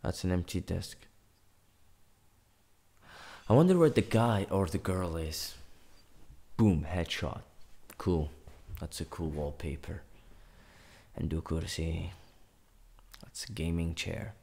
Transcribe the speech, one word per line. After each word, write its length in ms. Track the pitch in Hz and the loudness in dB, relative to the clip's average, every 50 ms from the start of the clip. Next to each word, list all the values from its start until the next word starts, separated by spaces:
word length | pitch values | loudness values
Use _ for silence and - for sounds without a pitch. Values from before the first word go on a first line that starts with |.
That's 220 | - - 92 - - | -2 -4 -4 -2 0
an 80 | 90 | 0
empty 300 | 90 90 85 - - 92 | 0 0 0 -2 -4 -6
desk. 360 | - - 87 87 - - - - - - _ - _ _ _ _ _ _ _ _ _ _ _ _ - - - _ - _ - _ _ _ _ _ _ _ _ _ _ _ _ _ _ _ _ - - - - - - - - - - - | -4 -2 -4 -4 -4 -8 -12 -16 -20 -20 _ -20 _ _ _ _ _ _ _ _ _ _ _ _ -20 -20 -20 _ -20 _ -20 _ _ _ _ _ _ _ _ _ _ _ _ _ _ _ _ -20 -20 -20 -20 -18 -18 -18 -18 -18 2 6
I 40 | 107 | 8
wonder 240 | 127 165 185 185 175 | 8 10 8 8 8
where 120 | 165 151 | 8 8
the 120 | - - | 8 4
guy 460 | 104 - - 117 113 120 113 101 98 - | 2 4 4 4 6 6 4 2 2 2
or 160 | - 95 98 85 | 2 2 2 2
the 100 | 95 92 | 0 -2
girl 400 | - - 92 92 92 87 82 82 | -2 0 0 0 0 -2 -2 -4
is. 380 | 80 78 78 - - - - - - - - - - - - - - _ - - - - - - - - - - | -4 -4 -6 -6 -8 -8 -10 -14 -16 -18 -18 -20 -20 -20 -20 -20 -20 _ -20 -20 -20 -20 -20 -20 -18 -12 0 4
Boom, 280 | 113 107 92 78 76 76 | 6 6 6 4 2 -2
headshot. 520 | 90 90 85 - - - - 71 - - - - - - - - - - - - - - | -2 -2 -2 -2 -4 -4 -4 -6 -6 -8 -12 -16 -18 -18 -18 -16 -16 -20 -18 -18 -14 -4
Cool. 320 | - 92 90 82 76 73 - - - - - - - - - - | 0 2 2 2 2 -2 -6 -12 -18 -20 -20 -18 -16 -12 -10 -10
That's 200 | 80 80 - - | -10 -8 -8 -8
a 40 | 82 | -10
cool 240 | - - - 85 78 | -8 -6 -6 -6 -4
wallpaper. 720 | 76 76 73 73 71 - - 78 69 71 - - - 98 - - - - - - - - - - - - - - - - - - - - - - - | -4 -4 -4 -4 -6 -6 -6 -6 -6 -8 -8 -10 -10 -12 -12 -16 -20 -20 -20 -20 -20 -20 -20 -20 -20 -20 -20 -20 -20 -20 -20 -20 -20 -20 -20 -16 -8
And 140 | - - 80 | -4 -4 -2
do 120 | 80 80 | -2 -4
kursi. 720 | 80 - 80 80 82 82 - - 80 82 80 - 85 90 - - - - - - - - _ _ - _ _ - - - - - - - - - - | -2 -2 -2 -2 -2 -4 -4 -4 -2 -2 -2 -4 -4 -6 -10 -12 -20 -20 -20 -20 -20 -20 _ _ -20 _ _ -20 -20 -20 -20 -20 -20 -20 -20 -20 -20
That's 220 | - - - - | -16 -12 -12 -12
a 60 | - | -10
gaming 440 | 95 - 80 85 82 85 85 82 82 | -6 -4 -2 -2 0 0 0 -2 -4
chair. 400 | - - - 85 - - 110 104 - | -4 -6 -6 -6 -6 -8 -10 -12 -16